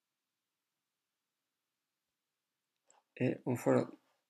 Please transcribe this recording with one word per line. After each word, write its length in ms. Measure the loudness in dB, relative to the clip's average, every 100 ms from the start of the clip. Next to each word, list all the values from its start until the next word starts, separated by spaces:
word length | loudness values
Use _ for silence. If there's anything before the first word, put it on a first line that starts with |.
| _ _ _ _ _ _ _ _ _ _ _ _ _ _ _ _ _ _ _ _ _ _ _ _ _ _ _ _ _ _ _
eh, 260 | -2 -2 -2
un 120 | -4 -2
foro 420 | 2 2 2 -6 _ _ _